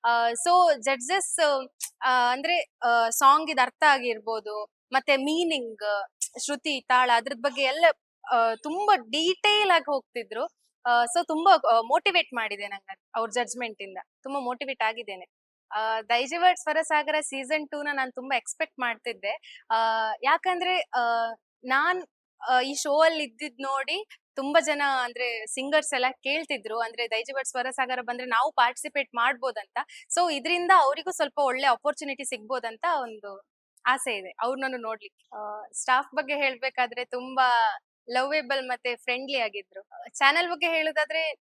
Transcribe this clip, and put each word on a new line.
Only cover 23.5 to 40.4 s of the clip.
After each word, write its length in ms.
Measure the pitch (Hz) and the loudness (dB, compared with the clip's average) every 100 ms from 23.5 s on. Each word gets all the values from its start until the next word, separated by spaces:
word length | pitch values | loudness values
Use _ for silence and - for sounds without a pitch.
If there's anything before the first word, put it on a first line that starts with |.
| 233 | -8
ನೋಡಿ 440 | 269 269 277 349 427 - _ - | -4 -4 -4 -6 -8 -18 _ -8
ತುಂಬಾ 260 | 277 320 | 2 2
ಜನ, 200 | 294 294 285 262 | 2 -2 0 0
ಅಂದ್ರೆ 440 | 240 233 247 226 220 | -2 -4 -4 -4 -8
ಸಿಂಗರ್ಸ್ 480 | - 269 311 302 | -8 0 0 2
ಎಲ್ಲ 120 | 269 254 | -2 -2
ಕೇಳ್ತಿದ್ರು, 680 | 262 269 302 320 269 208 220 | -2 -4 -4 -4 -8 -6 -6
ಅಂದ್ರೆ 320 | 226 233 233 | -6 -6 -4
ದೈಜಿವರ್ಡ್ 360 | 220 233 269 262 | -4 -4 -6 -6
ಸ್ವರಸಾಗರ 520 | 254 247 262 254 254 | -4 -6 -4 -4 -4
ಬಂದ್ರೆ 260 | 240 240 254 | -6 -8 -2
ನಾವು 240 | 226 285 | 0 2
ಪಾರ್ಟಿಸಿಪೇಟ್ 580 | 285 240 254 302 285 262 240 | 2 2 0 -6 -6 -4 0
ಮಾಡ್ಬೋದಂತ. 600 | 240 247 254 220 202 233 285 - - - | 0 0 -6 -6 -8 -8 -8 -14 -6 0
So 160 | 349 | 0
ಇದ್ರಿಂದ 380 | 285 269 349 349 381 | 0 -2 -2 4 6
ಅವರಿಗೂ 360 | 277 302 330 | 6 0 -6
ಸ್ವಲ್ಪ 280 | 349 294 - | -4 -4 0
ಒಳ್ಳೆ 280 | 277 254 269 | 0 2 0
ಅಪರ್ಚುನಿಟಿ 560 | 233 285 294 285 269 | 2 -2 -4 -8 -8
ಸಿಗ್ಬೋದಂತ 600 | 269 240 214 262 226 220 339 311 | -8 -10 -6 -6 -6 -4 -2 -2
ಒಂದು 420 | 240 214 202 196 _ _ _ _ 240 | -4 -10 -14 -16 _ _ _ _ -2
ಆಸೆ 320 | - 262 208 | 0 -2 -6
ಇದೆ 120 | 185 - | -8 -4
ಅವ್ರನ್ನೂ 380 | 233 269 269 254 | -2 -2 -4 -6
ನೋಡ್ಲಿಕ್ಕೆ. 600 | 226 220 208 _ _ 214 | -8 -10 -12 _ _ -12
ಆ, 260 | 208 214 208 - | -10 -12 -12 -8
ಸ್ಟಾಫ್ 400 | - 254 277 269 | 2 2 2 -6
ಬಗ್ಗೆ 200 | 269 294 | -2 0
ಹೇಳ್ಬೇಕಾದ್ರೆ 720 | 277 247 262 262 247 233 247 | 0 -2 -6 -2 -4 -4 -8
ತುಂಬಾ 720 | 247 254 262 254 240 226 190 _ _ - | -8 -6 0 2 4 2 -2 _ _ -4
ಲವೇಬಲ್ 580 | 247 269 302 247 269 254 | -2 0 -2 -2 -6 -4
ಮತ್ತೆ 280 | 247 247 240 | -6 -6 -6
ಫ್ರೆಂಡ್ಲಿ 440 | - 247 262 277 | -4 -6 -4 -4
ಆಗಿದ್ರು. 480 | 220 202 190 190 - - 240 | -4 -6 -14 -18 -18 -18 -16
ಚಾನೆಲ್ 360 | - 277 320 | 2 4 4